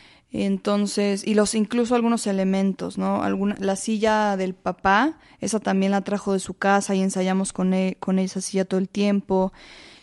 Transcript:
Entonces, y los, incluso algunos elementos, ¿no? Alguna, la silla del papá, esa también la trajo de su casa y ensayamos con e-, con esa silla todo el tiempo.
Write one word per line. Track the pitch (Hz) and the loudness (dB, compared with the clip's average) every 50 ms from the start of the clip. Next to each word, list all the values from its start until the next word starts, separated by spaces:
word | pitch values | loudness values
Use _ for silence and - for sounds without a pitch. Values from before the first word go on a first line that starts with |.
| - - - _ _ _ | -20 -20 -20 _ _ _
Entonces, | - - 202 196 196 190 - 208 202 202 208 196 - 208 202 202 196 196 - | -6 -4 -2 -2 -2 -2 0 0 0 0 0 0 0 0 0 0 0 -2 -2
y | 220 208 | 0 2
los, | 214 208 202 - | 2 2 2 2
incluso | 220 208 - 233 240 233 226 247 | 0 0 0 0 0 2 2 2
algunos | 240 233 233 233 226 - | 2 2 2 0 0 0
elementos, | 208 190 190 190 190 190 196 196 196 185 - 180 180 - | -2 0 0 2 2 2 2 2 0 0 -2 -6 -8 -6
¿no? | 190 190 196 202 - | -4 -2 -2 0 0
Alguna, | - 196 196 190 196 208 208 - | 0 -2 -2 0 -2 -2 -2 -2
la | 196 196 196 | -2 -2 -2
silla | 196 - 226 220 202 220 220 214 214 214 208 196 | -2 -2 -4 -2 0 2 2 2 2 2 0 0
del | 185 185 190 185 | -2 -2 -4 -6
papá, | - - 185 180 - - 190 196 214 262 320 320 - - - - _ | -6 -6 -6 -6 0 2 4 4 4 4 2 -2 -6 -12 -20 -12 _
esa | - 196 220 208 | -4 -2 -2 -2
también | - 196 190 190 190 196 | 0 0 0 2 2 2
la | 202 196 | 0 0
trajo | 190 202 202 196 - 196 196 | -2 -2 -4 -4 -2 -2 -2
de | 190 | -2
su | - - 175 | -2 -6 -6
casa | - 202 196 196 202 196 - 196 | -2 2 2 2 2 2 0 0
y | 190 | 0
ensayamos | 190 196 - 190 185 185 190 190 196 - - | 0 0 0 0 0 0 0 0 -2 -2 -2
con | - 185 185 190 | -2 0 0 2
e-, | 190 190 185 - - | 2 0 -2 -4 -4
con | - 190 190 | -2 0 0
esa | 190 190 185 - 190 | 0 0 0 -4 -6
silla | - - - 190 185 | -6 -4 -2 -2 -2
todo | - 190 185 | 0 0 -2
el | 190 - | -2 -2
tiempo. | - 202 202 202 202 196 - - 190 190 185 190 - - - - - - - - - - | -2 0 2 2 2 0 0 0 0 0 0 0 -4 -10 -20 -20 -20 -20 -20 -20 -20 -20